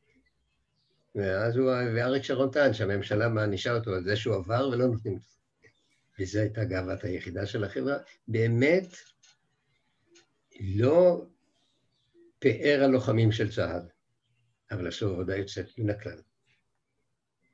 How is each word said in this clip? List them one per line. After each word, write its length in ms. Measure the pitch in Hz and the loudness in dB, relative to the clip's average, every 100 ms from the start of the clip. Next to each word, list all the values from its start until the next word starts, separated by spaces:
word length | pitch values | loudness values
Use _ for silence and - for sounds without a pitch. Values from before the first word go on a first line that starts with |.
| _ _ _ _ _ _ _ _ _ _ _ 107 | _ _ _ _ _ _ _ _ _ _ _ -4
ואז 420 | 95 95 117 120 | -2 0 0 0
הוא, 100 | 131 | 2
ואריק 540 | 123 123 113 123 135 | 0 0 0 0 -2
שרון 280 | - 127 135 | -2 -2 0
טען 220 | 147 139 | 4 2
שהממשלה 560 | 110 98 101 107 107 117 | 2 0 -2 0 0 0
מענישה 440 | 110 104 98 123 117 | 0 0 -2 -2 -2
אותו 180 | 110 | -2
על 100 | 92 | -4
זה 120 | 90 104 | -2 -2
שהוא 200 | 123 98 | 0 -2
עבר 340 | 87 120 139 | 0 -2 0
ולא 180 | 120 127 | 2 0
נותנים 260 | 113 110 | 0 -4
לו. 60 | 92 - _ _ _ _ _ _ _ _ - | -8 -10 _ _ _ _ _ _ _ _ -10
וזו 200 | 92 104 | -4 -2
הייתה 240 | 107 113 | -2 -2
גאוות 400 | 90 92 92 92 | -4 -4 -4 -6
היחידה 420 | 90 87 98 90 104 | -6 -6 -6 -8 -6
של 180 | 113 | -4
החברה. 340 | 98 135 131 139 - - - | -4 -4 -4 -4 -8 -18 -6
באמת 600 | 113 113 117 139 180 185 - - _ _ _ _ _ _ _ _ _ _ _ _ _ _ - | 0 2 4 4 4 0 -12 -20 _ _ _ _ _ _ _ _ _ _ _ _ _ _ -10
לא 640 | 98 101 127 170 180 170 - _ _ _ _ _ _ _ _ _ _ - | -4 0 4 6 6 4 -4 _ _ _ _ _ _ _ _ _ _ -2
פאר 420 | 135 110 147 143 | 0 2 2 4
הלוחמים 480 | 139 127 117 113 110 | 6 4 4 4 4
של 200 | 110 107 | 2 -2
צה"ל, 300 | - 82 87 - _ _ _ _ _ _ _ - | -2 -4 -4 -10 _ _ _ _ _ _ _ -12
אבל 160 | 101 87 | -8 -6
עשו 220 | - 104 | -4 -4
עבודה 280 | 87 87 98 | -4 -4 -4
יוצאת 400 | 95 101 - - | -6 -8 -10 -6
מן 120 | 104 | -4
הכלל. 320 | - - - - _ _ _ _ _ _ _ _ _ _ _ _ | -4 -8 -16 -20 _ _ _ _ _ _ _ _ _ _ _ _